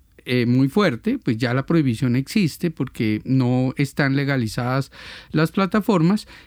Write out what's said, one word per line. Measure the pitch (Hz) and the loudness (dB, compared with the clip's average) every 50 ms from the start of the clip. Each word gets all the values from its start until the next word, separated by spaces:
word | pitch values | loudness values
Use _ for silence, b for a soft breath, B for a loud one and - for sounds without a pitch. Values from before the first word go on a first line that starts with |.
| _ _ _ - - | _ _ _ -16 -6
eh, | - 123 127 117 | -2 0 0 2
muy | 120 123 127 139 135 | 2 4 4 2 2
fuerte, | - 208 208 165 120 113 - 220 277 247 | 2 2 2 2 0 -2 -4 -4 -4 -2
pues | - 143 113 | -2 -4 -2
ya | 110 123 117 123 | -2 0 0 0
la | 135 - | -2 -2
prohibición | - 165 165 143 131 113 - 139 123 120 | 0 0 2 2 0 0 0 0 0 0
existe | 135 135 - - 220 185 147 - - - 170 | 0 -2 -2 0 0 0 0 -2 -2 -6 -6
porque | - - 135 - - - 117 107 107 110 - | -4 -4 -8 -8 -4 -4 -2 -2 -2 -2 -2
no | 120 131 131 123 123 123 127 131 131 - | 0 0 2 2 2 2 0 0 -2 0
están | - 139 - - - 147 135 135 | -2 -4 -4 -2 -2 -2 0 0
legalizadas | 139 139 139 139 131 113 107 - 127 120 123 127 139 135 - B B B B B B B B | -2 -2 -2 -2 -2 -2 -4 -4 -4 -4 -2 -2 -2 -4 -6 B B B B B B B B
las | - 151 160 160 | -2 0 0 0
plataformas, | - 196 196 180 - 220 - - 202 170 156 175 214 208 - B B B B | 0 -2 -2 0 0 0 2 2 2 4 4 4 2 0 -2 B B B B